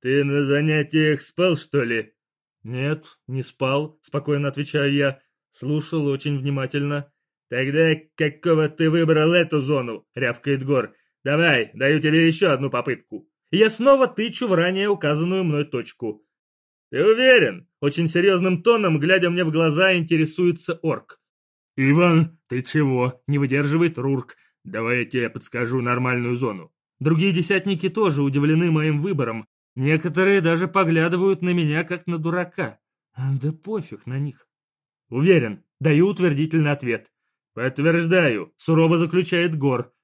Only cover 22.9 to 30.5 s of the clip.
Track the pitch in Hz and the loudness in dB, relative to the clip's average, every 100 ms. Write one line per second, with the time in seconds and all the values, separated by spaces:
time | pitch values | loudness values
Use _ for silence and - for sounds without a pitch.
22.9 | 127 123 127 - 143 139 135 143 156 170 | 0 -2 -4 -4 -2 0 0 0 0 0
23.9 | 165 131 139 120 - _ _ - 104 113 | -2 -4 -4 -6 -18 _ _ -12 -6 -2
24.9 | 123 113 123 117 - - 120 120 127 120 | -2 -2 -4 -4 -6 -12 -6 -4 -2 -2
25.9 | 123 127 123 120 120 127 98 80 _ _ | -2 0 -2 -2 -2 -4 -6 -14 _ _
26.9 | _ 135 165 190 175 165 196 190 185 185 | _ 0 2 2 0 0 -2 -2 -4 -4
27.9 | 190 208 143 139 135 147 156 175 156 156 | 0 0 0 0 0 0 2 2 0 0
28.9 | 147 170 165 120 113 107 _ _ - 131 | -2 -2 -2 -4 -6 -12 _ _ -6 0
29.9 | 156 165 151 190 202 165 | 0 0 0 2 4 2